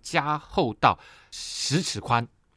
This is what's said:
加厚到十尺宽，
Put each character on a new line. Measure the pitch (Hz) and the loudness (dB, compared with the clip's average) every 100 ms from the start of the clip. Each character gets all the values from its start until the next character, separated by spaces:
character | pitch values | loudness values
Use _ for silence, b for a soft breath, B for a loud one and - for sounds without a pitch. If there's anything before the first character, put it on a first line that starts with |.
加 | - 165 143 151 | -4 -2 -2 -4
厚 | - - 139 107 | -2 0 0 4
到 | 131 92 B B B | 4 2 B B B
十 | - - - - 143 | -14 -10 -6 0 0
尺 | 185 107 | 0 -6
宽， | 98 117 117 _ _ | 0 0 0 _ _